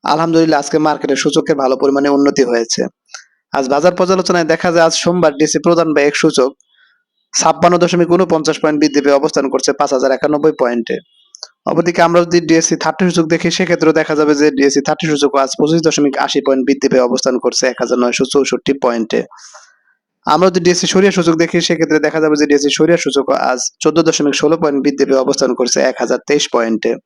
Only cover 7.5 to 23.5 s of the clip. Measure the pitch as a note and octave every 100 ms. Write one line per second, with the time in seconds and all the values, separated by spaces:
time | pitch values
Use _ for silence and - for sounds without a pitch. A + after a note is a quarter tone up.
7.5 | D#3+ F3 F3 F3 F3 E3+ F3 F3+ D#3+ D#3
8.5 | D3+ D#3 D3+ D3+ C#3+ C#3 C#3 D3+ - C3+
9.5 | C3 - C3 C#3+ C3+ C3+ C3 D3 D3 D#3
10.5 | D3+ B2+ A#2+ A2+ - _ _ _ - -
11.5 | _ - D#3+ E3+ E3+ E3+ E3+ F3 E3+ D#3
12.5 | E3 E3 E3 D#3+ D#3 F#3 E3 D#3+ E3 E3+
13.5 | E3+ F3+ E3 D#3+ D#3+ D#3 D3+ D3+ D3 D3
14.5 | C3+ C#3 C#3 C#3 D3+ D#3+ D3 C#3 C#3 C3+
15.5 | - D3+ E3 D#3 D3+ D3 C3 C#3 C#3+ C3+
16.5 | C3+ B2+ C#3 C3+ C3 B2 C3 C3 B2+ B2+
17.5 | - B2+ A#2+ A#2+ A#2+ B2 A#2+ C3 C#3+ C3
18.5 | B2 - C#3 B2+ A#2 A2+ A#2 B2 - -
19.5 | - _ _ _ _ _ _ - D3+ F#3
20.5 | F3+ F3 F3 F3 F#3+ G3 F#3 E3 D#3+ E3+
21.5 | F3 E3 E3 D#3+ D#3 D3+ D#3 D#3 D3 D3
22.5 | C#3+ C#3+ - D#3+ E3+ D3 C#3 C3 C3+ C3